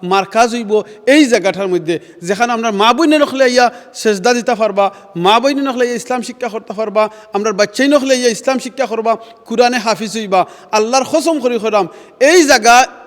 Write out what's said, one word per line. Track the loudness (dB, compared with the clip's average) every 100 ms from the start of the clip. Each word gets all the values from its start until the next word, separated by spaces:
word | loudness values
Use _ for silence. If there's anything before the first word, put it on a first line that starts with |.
মার্কাজ | -2 -2 -2 0 0
হইব | 0 -2 -2 -4 -8 2
এই | 4
জায়গাটার | 4 2 0 -4 -4
মধ্যে, | -4 -4 -8 -8 -18
যেখানে | -8 -4 -2
আমরা | -2 -4
মা | 0 0
বইনে | 2 2 2
নখলে | 0 2 2
ইয়া | 4 2 0 -20
সেজদা | -6 -4 0 0
দিতে | 0 -2
পারবা, | -2 -2 0 -2 -2 -16 -4
মা | 2 2
বইনে | 2 -2
নখলে | -4 -2 -2
ইয়া |
ইসলাম | -4 -6 -6
শিক্ষা | -6 -10 -8
করতে | -10 -12
পারবা, | -8 -4 -2 -2 -4 -12
আমরা | -6 -4
বাচ্চাই | 0 -2 2 2
নখলে | 2 2 0
ইয়া | 0
ইসলাম | -2 -2 -4
শিক্ষা | -6 -6 -6
করবা, | -4 -2 -4 -6 -20 -10
কোরআনে | 0 0 0
হাফিজ | -4 -4 -4 -8
হইবা। | -2 0 -2 -6 -4
আল্লাহর | -2 0 0 0
কসম | -2 0 -2
করি | -2 -2
করাম, | 0 0 -2 -6 -20 _
এই | 4 4
জায়গা | 4 4 6 4 4 -4